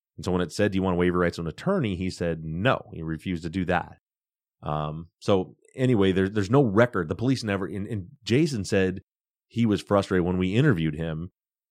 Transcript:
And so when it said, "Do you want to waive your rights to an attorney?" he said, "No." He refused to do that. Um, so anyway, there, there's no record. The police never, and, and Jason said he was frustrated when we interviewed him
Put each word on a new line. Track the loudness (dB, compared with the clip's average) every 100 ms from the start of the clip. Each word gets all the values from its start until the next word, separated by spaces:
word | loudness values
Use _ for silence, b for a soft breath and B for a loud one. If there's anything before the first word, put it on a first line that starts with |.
| _ -10
And |
so | -2
when | -2
it | -2
said, | 0 0
"Do | 2
you |
want | 0
to | 2
waive | 2
your | 2
rights | 0 -2
to |
an | -8
attorney?" | -6 -2 -2 -2
he | -4 -6
said, | -4 -4 -4
"No." | -6 -2 0 0 -4
He | -10
refused | -8 -6 -4 -6
to | -4
do | -4 0
that. | -2 -4 -16 _ _ _ _ _ _
Um, | -6 -4 -4 -8 -14 _
so | 0 0 0 -10 _ -2
anyway, | 0 4 4
there, | 2 0
there's | -2 2
no | 4
record. | 4 4 4 2 -4
The |
police | -2 -2 -2
never, | -2 -4 -4
and, | -8 -6
and | -8 -8 -16
Jason | 0 2 2 -2
said | 0 2 2 -2 _ _ _ _ _
he | 0 2
was | 2
frustrated | 2 2 4 2 2
when | 0
we | 0 2
interviewed | 4 4 0 -2
him | -6 -6 -10 _ _ _ _